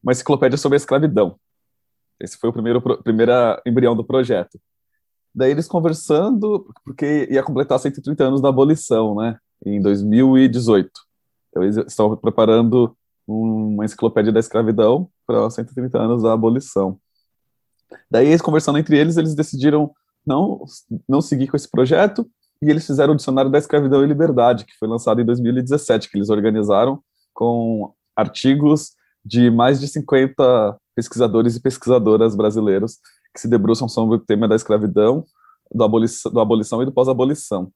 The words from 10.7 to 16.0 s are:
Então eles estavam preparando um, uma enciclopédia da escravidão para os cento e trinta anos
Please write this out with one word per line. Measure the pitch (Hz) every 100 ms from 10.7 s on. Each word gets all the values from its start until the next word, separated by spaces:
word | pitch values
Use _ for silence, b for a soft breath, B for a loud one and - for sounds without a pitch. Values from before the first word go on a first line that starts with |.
| 104 90 - _ _ _ _ _
Então | -
eles | 95 107
estavam | - - 107 107
preparando | 113 - 110 113 117 123 117 _ _ _ -
um, | 110 113 110 107
uma | 104 107
enciclopédia | - 113 110 107
da | 110
escravidão | 113 110 113 110 110 135 180 _ -
para | 113 110
os |
cento | 113 120
e | 127
trinta | 123
anos | 127